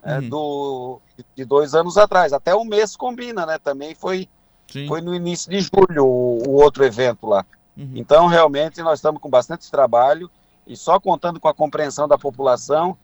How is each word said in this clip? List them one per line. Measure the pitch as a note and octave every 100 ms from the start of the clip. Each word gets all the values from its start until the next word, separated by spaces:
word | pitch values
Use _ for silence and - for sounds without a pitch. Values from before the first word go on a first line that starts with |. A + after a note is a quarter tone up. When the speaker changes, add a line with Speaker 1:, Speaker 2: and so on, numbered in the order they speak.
Speaker 1:
é, | - C3
Speaker 2:
Uhum. | B2+
Speaker 1:
do, | D3 D3+ C#3+ C#3+ C3 B2+ B2 _ _ -
de | - B2+
dois | C#3 D3
anos | D#3 F3 F#3
atrás. | G#3 F#3+ E3
Até | C#3 -
o | G3 A3+
mês | G#3 G#3+ -
combina, | B3+ A#3+ A#3+ A3+ D#3+
né? | D#3+
Também | - C3+ D3+ D#3+
foi, | F3+ F#3+ F#3 _ _ _ _
Speaker 2:
Sim. | C#3 C#3+
Speaker 1:
foi | D#3
no | E3+ F3
início | F3 E3+ -
de | F#3+
julho | F3 G3 F#3+ D#3 C3+
o, | B2 B2 A#2+ B2+
o | C#3
outro | D3 C3+
evento | C3+ A2 B2+ A2 A2
lá. | G2 F#2+ _ _ -
Speaker 2:
Uhum. | C#3 B2+
Speaker 1:
Então, | A#2 D3 E3+
realmente, | E3+ D#3+ C#3+ D#3 D#3+
nós | E3 D3+
estamos | D3+ D3+
com | D3+
bastante | C3 A#2+ E3 -
trabalho | D3 B2+ A#2 B2+ D#3 F3 _ _ _ _
e | A#2+
só | - F#3
contando | F#3+ E3 F3 E3
com | D#3+
a |
compreensão | C#3+ D3 D3+ D3 B2+ D3
da | D3
população | C#3+ B2 C3+ A#2+ - D3+ F3 F#3